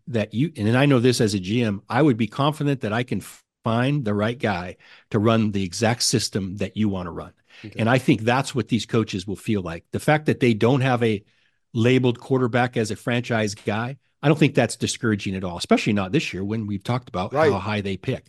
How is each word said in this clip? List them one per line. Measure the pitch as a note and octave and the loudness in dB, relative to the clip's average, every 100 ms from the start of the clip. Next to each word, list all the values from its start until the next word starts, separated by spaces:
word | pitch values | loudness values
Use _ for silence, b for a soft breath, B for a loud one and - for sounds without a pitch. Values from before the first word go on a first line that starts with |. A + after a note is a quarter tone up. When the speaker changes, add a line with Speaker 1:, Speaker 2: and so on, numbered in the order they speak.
| - | -6
Speaker 1:
that | A#2 G#2 | -4 -2
you, | A2 E3 - | -2 -2 0
and | G#2 B2 | 2 4
I | C#3+ | 4
know | C3 | 6
this | B2 B2 | 4 4
as | A2 | 2
a | G2+ | 0
G | F2+ A#2 | -2 -2
M, | A2+ G2 - | -2 -4 -2
I | A#2 | 2
would | D#3 A2+ | 4 2
be | G#2+ | -2
confident | - C#3+ D3 C#3+ C#3+ | 0 -2 0 -2 -2
that | G#2+ | -2
I | A2 | -4
can | A#2+ G2+ - - _ _ A#2 | -4 -6 -8 -16 _ _ -2
find | A2+ C3 D3 G#2+ | 0 0 0 -2
the | |
right | G#2 G#2+ B2 | -2 -2 -2
guy | A2+ F2+ F2+ - b b b | -2 -2 -6 -12 b b b
to | A2 | 0
run | G#2+ A2+ G#2+ | 4 4 2
the | G2+ | -2
exact | F#2+ G2 A2+ A#2 | -4 0 0 0
system | - A2+ - G#2+ F#2+ G2+ | 0 0 -2 -4 -6 -6
that | F#2 G#2 | -6 -2
you | G#2+ | -2
wanna | F#2+ F2 | -2 -8
run. | D#2 D2+ - _ B G#2+ | -10 -14 -18 _ B -14
Speaker 2:
Okay. | - | -2
Speaker 1:
And | A2 | 2
I | B2+ | 2
think | - A#2 | 4 2
that's | A2 B2+ C#3 C3 | 2 0 0 -4
what | G#2+ | -2
these | A2+ - | -2 0
coaches | A#2+ G#2+ G2 G2 | 0 0 -4 -6
will | F#2 | -8
feel | - G#2 | -4 -4
like. | F2 E2+ - | -4 -10 -8
The | G#2+ | -4
fact | - D#3 D3+ | 2 2 2
that | A2 | 2
they | B2 | 2
don't | G#2+ A#2 C#3 | 4 4 4
have | C3 B2 | 2 2
a | A#2 G2+ - _ _ _ _ | 2 0 -6 _ _ _ _
labeled | A#2 A#2 C3 B2+ A#2 | 0 4 4 2 -2
quarterback | - C3 B2+ A#2+ B2 B2 | -2 -2 0 0 0 -2
as | G#2+ | -4
a | G2+ | -4
franchise | - A#2+ B2 A2+ A2 | -4 -4 -2 -2 -2
guy, | G#2 - G#2 A#2+ C#3 _ _ | -4 -6 -4 -6 -10 _ _
I | D3 | 0
don't | D3+ | 4
think | D3 - | 4 4
that's | A#2 - | 0 0
discouraging | A2 - A#2 G#2 G#2 F#2+ | -6 -2 0 0 -2 -6
at | |
all, | F#2 F2 | -6 -8
especially | - A#3 - | 0 2 2
not | G#3 C3+ | 0 0
this | C#3 - | -2 -4
year | F2+ G2 | -6 -6
when | A2+ G2+ | -6 -6
we've | G2+ | -6
talked | - B2 B2 | -4 -4 -4
about | F#2 F#2 | -8 -4
Speaker 2:
Right. | C3 D#3 | 2 2
Speaker 1:
how | G2 | 2
high | G2 G#2+ | -2 -4
they | G2 F#2+ | -4 -6
pick. | - A#2 | -6 -8